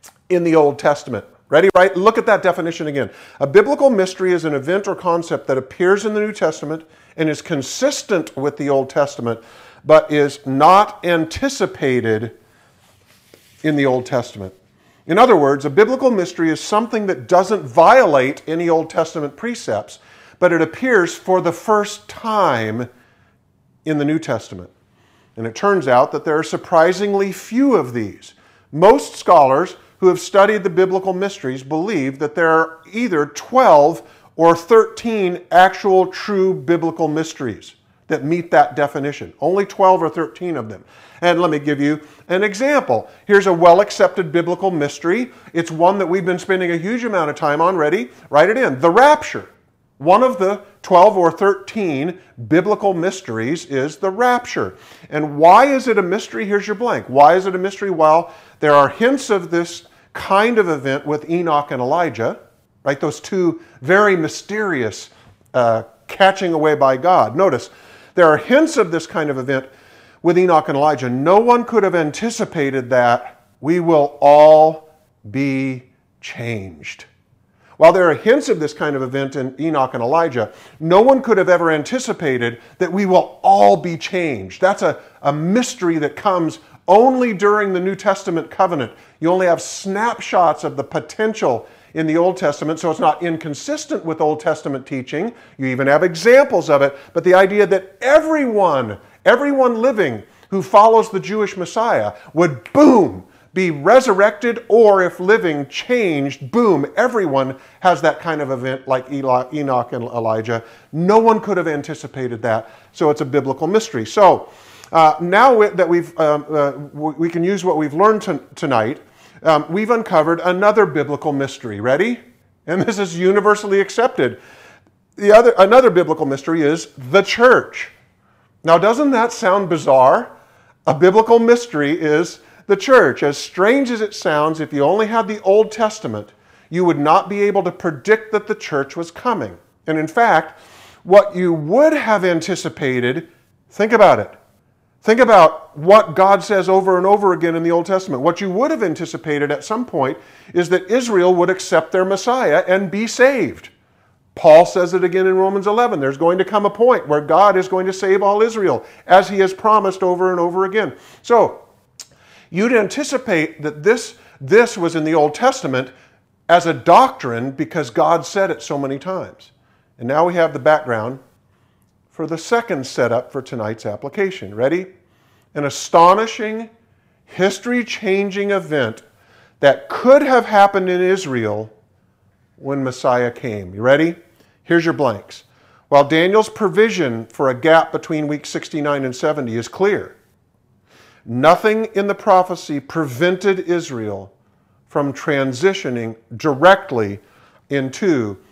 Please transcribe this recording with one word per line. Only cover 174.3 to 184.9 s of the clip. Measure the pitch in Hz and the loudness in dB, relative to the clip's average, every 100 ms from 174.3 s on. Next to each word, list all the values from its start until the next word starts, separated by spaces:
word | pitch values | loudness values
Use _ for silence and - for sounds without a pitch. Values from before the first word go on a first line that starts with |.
| 190 95 | -8 -14
Ready? | 104 131 175 190 _ _ _ _ _ _ | -4 -2 -2 -6 _ _ _ _ _ _
An | - 143 | -8 -8
astonishing, | - - 175 170 202 226 - 214 220 226 _ _ _ _ _ _ | -8 0 4 6 4 0 -6 -8 -10 -12 _ _ _ _ _ _
history-changing | - 190 196 240 247 226 - 214 196 202 190 202 | -2 -2 -2 -4 -4 -4 -6 -4 -2 -2 -4 -4
event | 196 160 151 113 110 - _ _ _ _ _ | -4 -4 -4 -4 -6 -18 _ _ _ _ _
that | 143 135 - | 2 2 -2
could | - 240 285 | -2 4 4
have | 277 254 196 | 4 0 2
happened | 208 196 196 185 | 4 4 2 -2
in | 180 | 0
Israel | 185 190 160 127 107 104 110 _ _ _ _ _ _ _ _ _ | 0 -2 -4 -4 -4 -6 -10 _ _ _ _ _ _ _ _ _
when | 139 139 | -8 -6
Messiah | 131 123 139 123 123 | -6 -4 -2 0 -2
came. | - 127 104 92 | -6 -10 -10 -10
You | 98 | -2
ready? | 120 143 165 170 _ _ _ _ | 2 4 2 -4 _ _ _ _
Here's | - 170 | -2 0
your | 165 | 0